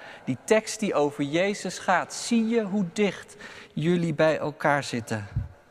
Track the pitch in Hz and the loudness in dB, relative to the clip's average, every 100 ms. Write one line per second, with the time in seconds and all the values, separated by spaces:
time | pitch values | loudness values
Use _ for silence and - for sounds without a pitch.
0 | - - - 131 - 220 - - 196 147 | -12 -10 -6 -6 2 4 4 -2 0 2
1 | 147 143 143 160 196 208 185 - - 175 | 2 0 -2 0 0 -2 -6 -4 2 2
2 | 131 - - 233 220 233 202 208 175 214 | 0 -6 0 2 2 0 0 -2 -2 0
3 | 202 - - - - - - - 160 175 | 0 -2 -10 -18 -18 -18 -10 -2 2 2
4 | 170 147 156 156 151 143 156 143 - 120 | 2 2 4 2 -2 0 2 2 0 -6
5 | 110 110 104 - - - _ | -4 -6 -4 -8 -8 -12 _